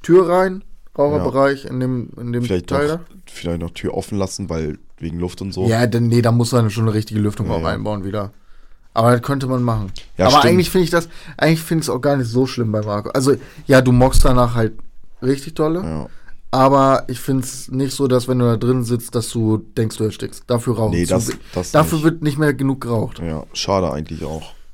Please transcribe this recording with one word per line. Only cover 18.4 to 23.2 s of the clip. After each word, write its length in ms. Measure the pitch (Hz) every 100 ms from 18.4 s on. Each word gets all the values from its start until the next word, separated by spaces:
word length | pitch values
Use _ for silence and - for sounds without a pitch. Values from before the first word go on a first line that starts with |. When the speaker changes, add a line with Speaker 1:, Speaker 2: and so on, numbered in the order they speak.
| 120
Speaker 1:
da 100 | 113
drin 280 | 120 127
sitzt, 300 | 117 120 -
dass 140 | 120 110
du 300 | 120 110 110
denkst, 400 | - - 113 -
du 60 |
erstickst. 400 | 110 - 110 - -
Dafür 300 | 123 120 110
rauchen 160 | 110
Speaker 2:
Nee, 120 | 85
Speaker 1:
zu 60 | 85
Speaker 2:
das, 160 | 92 113
Speaker 1:
we-, 60 | - -
Speaker 2:
das 200 | 90 90
Speaker 1:
dafür 260 | 151 160 160
Speaker 2:
nicht. 60 |
Speaker 1:
wird 180 | 160 165
nicht 160 | 151 139
mehr 160 | 151
genug 260 | 127 135 135
geraucht. 380 | 120 117 -
Speaker 2:
Ja, 260 | -